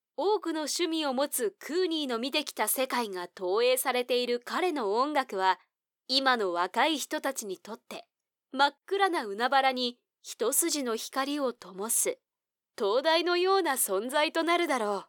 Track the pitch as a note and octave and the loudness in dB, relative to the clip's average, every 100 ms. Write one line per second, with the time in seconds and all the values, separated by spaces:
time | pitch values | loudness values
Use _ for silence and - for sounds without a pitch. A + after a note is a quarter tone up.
0 | _ - F4+ G#4 E4+ D#4 D4 - E4+ D#4+ | _ -4 0 0 -2 -4 -4 -2 -2 0
1 | D4 B3+ C#4+ - G#3+ - - E4 F#4 D#4+ | 0 0 -2 0 -4 -4 -6 -2 0 0
2 | C#4 A3+ C4 D4+ - - G#3+ - C4 B3 | -2 -2 -2 -2 -2 -2 -2 0 0 -2
3 | A3 F#3 F3 - F3+ G#3 B3 C4 C4 B3 | -4 -6 -10 -6 0 2 4 2 0 0
4 | B3 B3 A#3+ A#3+ - A#3+ F4+ D4 G3+ A3 | 0 0 0 -2 -4 -2 0 0 0 2
5 | D4 D4 B3+ G3 F#3+ F3+ _ _ _ _ | 2 0 0 2 2 2 _ _ _ _
6 | - C4 C4+ B3 F#3+ F3 F3+ G#3 D4 D4+ | -4 0 2 2 2 0 0 2 2 2
7 | - D#4 C4+ C4+ G#3 F3+ - A#3 - G3 | -4 -4 -4 -4 -8 -10 -12 -16 -14 -16
8 | - _ _ _ _ C4 C#4+ - - G4 | -16 _ _ _ _ 2 2 0 -4 0
9 | F#4+ E4 A3 G3 A#3+ C#4 C4+ B3+ B3 A#3+ | 2 0 -4 -2 2 4 4 2 -2 -4
10 | _ _ - - A#3 C#4 E4+ D4 B3 A3+ | _ _ -12 -4 0 2 0 0 -2 -4
11 | - C4+ C4+ D4 C4 - F3+ F#3 A3 - | -4 -4 -2 -2 -4 -6 -12 -8 -2 0
12 | F#3+ - _ _ _ _ _ - G3+ A#3+ | 0 -4 _ _ _ _ _ -4 0 2
13 | D#4+ E4 E4+ F4 F#4 G4 E4 C4 - F#3+ | 2 2 2 2 2 2 2 0 0 0
14 | B3 D4 D#4 E4 E4 E4+ E4+ B3+ G#3 G3 | 0 0 2 2 2 2 2 0 0 -4